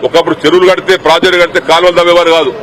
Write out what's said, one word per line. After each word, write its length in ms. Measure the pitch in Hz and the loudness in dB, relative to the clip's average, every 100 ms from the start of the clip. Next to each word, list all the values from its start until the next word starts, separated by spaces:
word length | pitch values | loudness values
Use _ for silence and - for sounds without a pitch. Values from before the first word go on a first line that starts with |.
ఒకప్పుడు 320 | 131 165 165 156 151 | -2 -2 -2 -2 0
చెరువులు 240 | 175 180 | 2 2
కడితే, 260 | 180 151 185 | -2 -2 -2
ప్రాజెక్టు 400 | 151 165 180 180 | 2 0 2 0
కడితే 220 | 170 180 | 0 -2
కాలువలు 360 | - 165 180 175 | -2 0 2 2
తవ్వేవారు 340 | 175 175 165 | 2 2 2
కాదు. 240 | 165 147 - | 0 0 -4